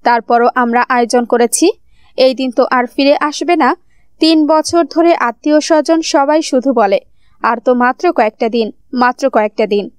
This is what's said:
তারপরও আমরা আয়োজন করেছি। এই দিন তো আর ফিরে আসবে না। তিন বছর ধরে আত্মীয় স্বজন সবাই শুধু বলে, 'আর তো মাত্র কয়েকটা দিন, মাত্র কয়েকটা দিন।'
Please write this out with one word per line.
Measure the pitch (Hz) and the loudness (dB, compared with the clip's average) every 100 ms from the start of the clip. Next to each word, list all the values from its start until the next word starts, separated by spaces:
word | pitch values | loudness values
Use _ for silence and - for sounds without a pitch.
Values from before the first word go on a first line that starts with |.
তারপরও | 240 240 - 240 240 | 0 -2 0 0 0
আমরা | - 240 233 - | 0 -2 -2 0
আয়োজন | 247 233 247 | -2 0 -2
করেছি। | 233 240 240 - 330 - _ _ _ - | 0 0 0 0 -2 -2 _ _ _ 0
এই | 262 | 0
দিন | 254 262 | 0 -4
তো | 240 254 | -2 0
আর | 254 247 | -2 -2
ফিরে | - 277 294 | -2 0 0
আসবে | 302 285 311 339 | -2 -6 -2 0
না। | 254 339 _ _ _ _ | 0 -2 _ _ _ _
তিন | 320 320 294 | 0 2 2
বছর | 311 302 339 | 0 0 -2
ধরে | 320 311 339 | -2 0 2
আত্মীয় | 330 240 226 294 302 | 2 2 -4 0 0
স্বজন | - 311 285 330 | 2 0 2 -2
সবাই | 320 311 277 302 | 0 0 2 0
শুধু | 311 262 254 | 0 -2 0
বলে, | 240 202 196 - _ _ _ | 0 0 -2 -4 _ _ _
'আর | 220 233 | -4 -2
তো | 262 | -2
মাত্র | 247 247 247 359 | 0 0 0 -2
কয়েকটা | - 220 _ 226 | 0 -2 _ -4
দিন, | 233 220 - _ | -2 -4 -8 _
মাত্র | 247 247 247 269 | -2 -2 0 -2
কয়েকটা | 226 214 - 214 | 0 -2 -2 -2
দিন।' | 202 190 | -2 -4